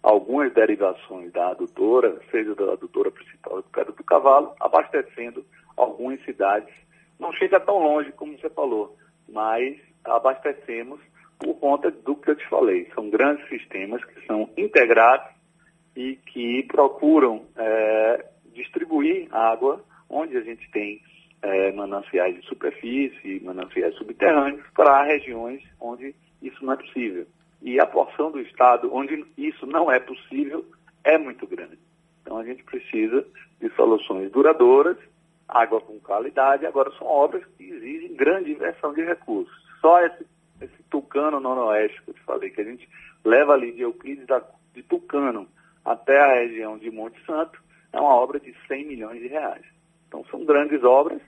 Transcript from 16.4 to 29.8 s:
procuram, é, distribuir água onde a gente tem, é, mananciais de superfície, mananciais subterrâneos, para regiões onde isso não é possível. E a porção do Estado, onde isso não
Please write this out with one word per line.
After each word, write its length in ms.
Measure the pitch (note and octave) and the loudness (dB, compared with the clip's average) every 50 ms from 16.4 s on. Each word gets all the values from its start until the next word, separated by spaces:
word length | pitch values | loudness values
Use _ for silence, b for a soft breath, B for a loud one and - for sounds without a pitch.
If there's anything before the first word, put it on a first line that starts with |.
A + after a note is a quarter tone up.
| A#2+ A#2+ A#2+ C3 C3 | -6 -4 -4 -4 -4
procuram, 800 | - - - C#3 C#3 - - D#3 D3+ D#3+ D#3 C3+ B2 A2 G#2+ - _ _ | -2 2 2 2 2 2 0 2 4 6 6 6 4 0 -4 -10 _ _
é, 680 | - A2+ A2 A2 A2 A2 G#2+ A2 A2 A2 A2 A#2+ - - - _ _ _ _ _ | -6 -2 0 0 0 2 2 2 2 2 2 0 -2 -4 -12 _ _ _ _ _
distribuir 720 | A#2 B2 - - - - - - D3 C#3+ D#3 F3+ F#3+ E3+ - - | -16 -16 -10 -8 -8 -6 -2 -2 0 0 0 -2 -2 -6 -6 -2
água 500 | A2 A2+ A2+ A2+ A2+ B2 C3+ D3+ - - b b b b _ | 0 2 2 2 2 0 -2 -2 -2 -8 b b b b _
onde 280 | - C#3+ D#3+ E3 C3 | -8 -8 -6 -4 -6
a 40 | B2 | -8
gente 280 | A2 A2+ A#2 A2+ - _ | -8 -8 -14 -16 -18 _
tem, 320 | - G#2+ G#2 G#2 G#2 - b b b b b b b _ | -8 -8 -8 -8 -10 -14 b b b b b b b _
é, 300 | - G2+ G2 F#2+ F#2+ G2 | -6 -2 0 0 0 0
mananciais 600 | G2 G2+ G2+ G2 G2 G2 G2+ - - F#2 F2+ F#2 F2 F2 | -2 -4 -8 -8 -8 -8 -10 -4 -2 0 0 0 -2 -6
de 60 | - | -12
superfície, 960 | - - _ - D2 - - - A2+ B2 C3+ C#3 C3 - - - G2 F#2+ F#2 F#2 | -16 -14 _ -6 -8 -8 -6 -10 -6 -4 -2 -4 -4 -6 -12 -12 -12 -12 -10 -10
mananciais 500 | F#2 F#2 F#2 F2+ - - F#2 F2 E2 - | -12 -12 -12 -14 -8 -6 -4 -4 -4 -4
subterrâneos, 680 | - - - A2+ _ - E3+ D#3+ D3 C#3 C#3+ C#3+ - - - _ | -6 -14 -14 -6 _ 2 4 4 4 2 0 -4 -10 -16 -10 _
para 300 | - - D3 C#3 C3+ C#3+ | 4 6 8 8 6 4
regiões 580 | D3 D#3 C#3+ - C3 A#2+ A2+ A#2 A#2+ B2+ C#3 C3 _ _ _ | 2 0 -2 -2 -8 -10 -10 -10 -10 -10 -12 -16 _ _ _
onde 340 | A#2+ A#2+ A#2+ A#2+ B2+ C#3 C#3+ _ _ _ _ _ | -14 -14 -12 -12 -14 -16 -18 _ _ _ _ _
isso 240 | - C3 - - C3+ | -16 -16 -14 -10 -6
não 80 | C3 | -6
é 40 | C3 | -6
possível. 500 | - - - - C3 A#2+ G#2+ F#2 F2 - _ _ _ _ _ _ _ - C3 | -6 -8 -12 -8 -6 -6 -6 -6 -8 -12 _ _ _ _ _ _ _ -12 -2
E 100 | B2 C3 | 2 2
a 80 | D#3+ | 2
porção 440 | - - - - - - - D3 D#3+ | 2 2 -2 -2 -2 -2 -6 -6 -6
do 100 | D#3 C#3 | -4 -10
Estado, 480 | A#2+ - _ - B2+ B2 B2 A#2 A#2+ B2 | -12 -12 _ 4 4 4 6 4 0 -4
onde 360 | A#2+ B2+ C#3 C#3 D#3 D3+ - _ _ | -4 -4 -6 -6 -8 -10 -10 _ _
isso 300 | - C#3+ D#3 D3+ - - | -8 -8 -8 -8 -8 -14
não 260 | B2+ D3+ E3 | -4 -2 -2